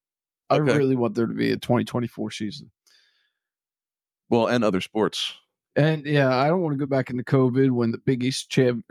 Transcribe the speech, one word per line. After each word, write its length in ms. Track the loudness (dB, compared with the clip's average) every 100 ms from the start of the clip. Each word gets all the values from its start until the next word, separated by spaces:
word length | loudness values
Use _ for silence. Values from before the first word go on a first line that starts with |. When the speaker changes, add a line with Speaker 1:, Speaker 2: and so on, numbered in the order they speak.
| _ _ _ _ -2
Speaker 1:
I 80 | 0
Speaker 2:
Okay. 180 | 2 2
Speaker 1:
really 180 | 2 0
want 200 | 0 0
there 120 | -2
to 60 |
be 180 | -2 -2
a 60 | -2
twenty 280 | 0 0 0
twenty-four 460 | -4 -6 -8 -10
season. 400 | -8 -10 -12 -20 _ _ _ _ _ _ _ _ _ _ _ _ _ _ _ 0
Speaker 2:
Well, 180 | 2 2
and 160 | 2
other 180 | 2 0
sports. 520 | -2 -2 -2 -2 -8 -10 _ _ _ 0
Speaker 1:
And, 300 | 0 0 0
yeah, 300 | 2 2 2
I 120 | 2
don't 140 | 0
wanna 140 | -2 -4
go 80 | -2
back 240 | -2 -2
into 140 | -6
covid 480 | 0 2 4 4 2
when 200 | 2 0
the 60 | -2
Big 260 | -2 -2
East 260 | -2 -4 -4
champ-, 360 | 2 2 0 -2